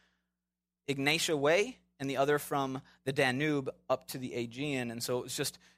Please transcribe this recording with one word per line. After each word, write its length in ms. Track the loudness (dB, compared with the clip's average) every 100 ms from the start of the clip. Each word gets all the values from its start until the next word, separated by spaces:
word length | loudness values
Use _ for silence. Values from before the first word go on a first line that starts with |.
| _ _ _ _ _ _ _ _ -6
Egnatia 500 | -2 2 2 2 2
Way, 380 | 4 4 2 -4 _ -8
and 120 | -2
the 80 | 2
other 200 | 4 2
from 440 | 0 -2 -2 -4 -12 _ -4
the 80 |
Danube 560 | 2 2 2 2 0 -2 -6 -2
up 200 | -2 -2
to 80 | -10
the 160 | -6
Aegean. 580 | -6 -6 -6 -4 -4 -4
And 100 | -6
so 180 | -4 -4
it 40 |
was 140 | -4 -6
just, 200 | -6 -8 _